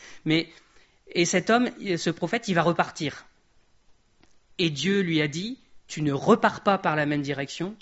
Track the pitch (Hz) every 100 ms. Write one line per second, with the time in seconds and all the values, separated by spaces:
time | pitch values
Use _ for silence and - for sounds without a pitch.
0 | - - 156 160 160 - _ - _ _
1 | - - 170 185 170 233 247 - 196 170
2 | - 160 175 233 - 170 165 170 175 -
3 | 147 - - _ _ _ _ _ _ _
4 | _ _ _ _ _ - 170 139 170 202
5 | 175 160 151 151 214 262 _ - - -
6 | 151 139 - 226 214 - - 190 180 151
7 | 147 147 139 135 139 - 175 220